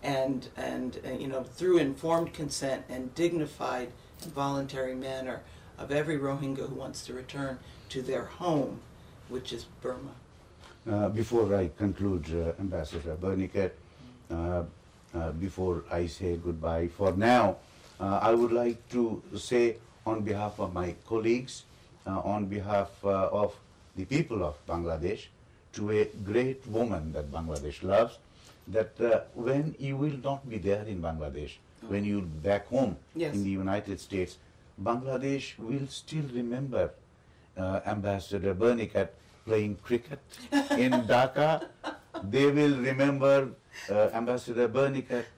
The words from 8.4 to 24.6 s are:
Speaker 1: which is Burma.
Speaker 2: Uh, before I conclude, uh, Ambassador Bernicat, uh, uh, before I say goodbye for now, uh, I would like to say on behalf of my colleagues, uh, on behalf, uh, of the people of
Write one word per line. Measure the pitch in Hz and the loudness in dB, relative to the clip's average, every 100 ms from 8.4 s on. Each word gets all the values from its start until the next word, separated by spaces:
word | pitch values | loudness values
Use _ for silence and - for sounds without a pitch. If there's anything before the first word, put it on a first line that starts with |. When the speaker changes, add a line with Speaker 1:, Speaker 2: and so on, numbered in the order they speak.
| 147 151 117 101 - - - - - | 0 2 0 -4 -14 -20 -20 -20 -10
Speaker 1:
which | 123 - | -10 -8
is | 117 - - | -12 -12 -10
Burma. | 127 127 135 - - - - - - - 110 | -8 -6 -10 -16 -20 -20 -20 -20 -20 -14 -4
Speaker 2:
Uh, | 104 101 | 0 0
before | 107 113 117 104 101 | 0 2 4 4 4
I | 90 | 2
conclude, | - 104 87 98 92 76 82 | 0 0 2 0 0 -2 -2
uh, | 82 - | -2 -2
Ambassador | 98 90 76 85 82 80 | -4 -4 -6 -6 -6 -4
Bernicat, | 90 95 92 101 92 - - - - - - | -2 -2 -2 0 -2 -2 -20 -20 -20 -20 -8
uh, | 85 85 87 82 - - - - 85 | -4 -2 -2 -4 -10 -20 -20 -12 -6
uh, | 82 | -4
before | 80 95 87 92 85 - | -4 -6 -2 0 0 -2
I | 85 87 | -2 -2
say | - 90 85 | -2 -4 -2
goodbye | 87 82 82 82 85 | -4 -4 -2 0 -2
for | - 98 | 2 2
now, | 92 113 123 104 90 - - - - | 4 6 6 6 2 -8 -20 -20 -6
uh, | 98 98 | -2 2
I | 107 | 4
would | 117 117 | 4 4
like | 117 120 113 - | 4 2 -2 -4
to | 123 117 110 - 101 | 0 0 0 -8 -10
say | - 123 120 110 - - - | 0 4 4 2 -12 -10 -4
on | 110 | -2
behalf | 101 101 104 104 | 0 0 -2 -2
of | 101 | -4
my | 90 90 85 - | -2 -4 -6 -4
colleagues, | 113 110 120 131 - - - - - - | 0 2 2 0 -14 -18 -20 -20 -14 -6
uh, | 95 | -4
on | 95 104 98 | 0 -2 -2
behalf, | 101 98 104 98 - 101 | -4 2 2 2 -2 2
uh, | 98 95 | 2 4
of | 101 104 - - - - - | 2 0 -2 -20 -20 -16 -10
the | |
people | 92 147 160 110 | -2 0 0 0
of | 85 76 | -2 -4